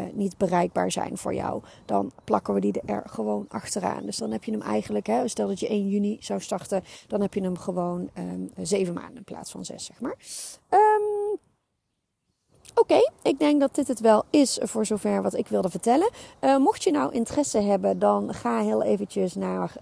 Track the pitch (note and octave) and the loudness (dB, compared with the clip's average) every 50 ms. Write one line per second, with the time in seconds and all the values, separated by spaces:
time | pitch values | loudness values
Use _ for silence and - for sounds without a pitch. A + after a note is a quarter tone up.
0 | G3 - - G#3+ G3 F#3+ - - G3+ F3 F3+ F3 F3 F3+ - F#3 F#3 F#3 - - | -4 -6 -4 -2 -2 -2 0 0 0 2 4 2 2 2 0 0 0 0 -2 -4
1 | - - - - - - - - - - - - - - - - - - - - | -4 -6 -6 -8 -6 -4 -4 -4 -4 -4 -6 -6 -8 -12 -20 -20 -8 -2 -2 0
2 | G2 - - - _ - G#3+ G3 - - G3+ G3 F#3 G3+ F#3 - - - G#3 G#3 | 0 -2 -8 -14 _ -2 -2 0 0 0 -2 0 0 0 -2 -2 -4 -4 -6 -6
3 | - - - - G#3+ G#3+ G#3 G#3 G3+ - - G3+ - - - G#3 F#3 G3+ G#3 G#3 | -6 -10 -8 -6 -4 -2 -2 -4 -6 -8 -10 -10 -8 -6 -6 -4 -2 -2 -4 -4
4 | G3+ G#3 G3 - A3+ G#3+ A3 G#3+ - A3+ G#3+ G#3+ - G#3+ G#3+ G#3+ G#3 - G#3+ G#3 | -6 -8 -8 -6 -6 -6 -6 -6 -6 -6 -6 -4 -4 -2 -2 -2 -2 -2 -4 -4
5 | G3+ - A3 B3 B3+ A3 - - G#3 G3 G3 - - - G#3+ G#3 G3 G3 G3 G#3 | -2 0 0 0 0 -2 -2 -2 -2 -2 -2 -4 -4 -2 -2 0 0 0 0 0
6 | G3+ G#3 A3 - - - G3+ F#3+ - - - F3+ - - G3+ F#3+ - - - - | 0 -2 -4 -6 -6 -6 -6 -6 -4 -4 -6 -6 -4 -4 -4 -4 -4 -6 -20 -20
7 | - _ - G3+ G3+ F#3+ - G3+ F#3+ F#3 F3+ F3+ - G3+ F3+ F3+ F3 F3 F3 F3 | -14 _ -2 -2 -2 0 -2 -2 -2 -2 -4 -4 -6 -6 -4 -4 -2 -4 -4 -4
8 | F#3 - - F#3 F3+ F3+ F3+ F3+ F#3 - - F#3+ F3+ D#3+ G3+ G3 F#3+ F3 F3 F3+ | -6 -8 -8 -8 -8 -8 -6 -8 -8 -10 -10 -10 -4 -2 0 0 0 -2 -4 -8
9 | F3 F3 - B3 G3 - - - - - - - F#3 - - - - - - _ | -10 -12 -18 -20 -16 -14 -14 -14 -12 -14 -12 -12 -12 -12 -12 -14 -14 -16 -14 _
10 | A#3 D4+ A#4+ - - - - - - - - - _ _ - G4 G#4+ G#4+ G#4+ G#4+ | -8 -8 -8 -10 -12 -12 -10 -10 -10 -10 -12 -16 _ _ 4 6 6 6 6 4
11 | G#4 G#4+ G#4 G#4 G#4 G#4 G#4 - _ _ _ _ _ _ _ _ _ _ _ _ | 2 0 -2 -2 -2 -2 -4 -6 _ _ _ _ _ _ _ _ _ _ _ _
12 | _ _ _ _ _ _ _ _ _ _ _ _ _ - - A#4 - - E4+ - | _ _ _ _ _ _ _ _ _ _ _ _ _ -6 2 2 4 6 6 6
13 | A#4 D#5+ - - - - D4 C4+ D4+ D4 D4 D4 C#4 C#4 - - C4+ - B3 - | 6 4 2 -2 0 0 2 4 4 4 6 4 4 2 2 0 0 0 -2 2
14 | A3+ A3+ G#3+ G#3+ - - - D4+ C#4 - - - - G#3 - A3 G#3+ - G#3+ G3+ | 6 6 6 6 4 4 4 4 6 6 2 -2 -4 -4 -2 -2 0 0 -2 0
15 | - G#3 G3+ G3 F#3+ G3+ - - G3+ - G#3 G3+ F#3 F3+ - F#3 - A3+ B3 D4+ | 0 0 0 2 0 0 0 -2 -4 0 0 0 0 0 -2 -2 2 4 4 4
16 | F#4+ A#4+ - - - - - - - C4 C#4 C4+ C4+ F#4+ A4 - - F#4+ D4 D4 | 4 2 -2 -4 -20 -20 -14 -2 2 4 4 6 6 4 2 2 0 0 2 2
17 | C4 - - A#3+ A3+ - - D4 D4 - - A3 G3+ G3+ G3+ F#3+ F#3+ G3 G3 F3+ | 0 0 0 -2 -2 -2 0 -2 0 2 2 0 2 4 2 2 4 2 2 4
18 | G3+ G#3 G#3 G3+ G3+ A#3+ G#3 - - A#3+ A#3 A3+ G#3+ G#3+ G#3+ A3 G#3+ G#3+ G#3 F#3+ | 4 4 4 4 0 -2 -6 -4 -4 -2 0 0 0 2 2 2 2 2 2 0
19 | G3+ G3 - G3+ F#3+ F3+ F#3 G3 F#3+ F#3 F#3 F#3 F3+ F3 - - | 0 -4 -2 -2 -2 -2 -2 -4 -4 -4 -2 -4 -4 -6 -6 -10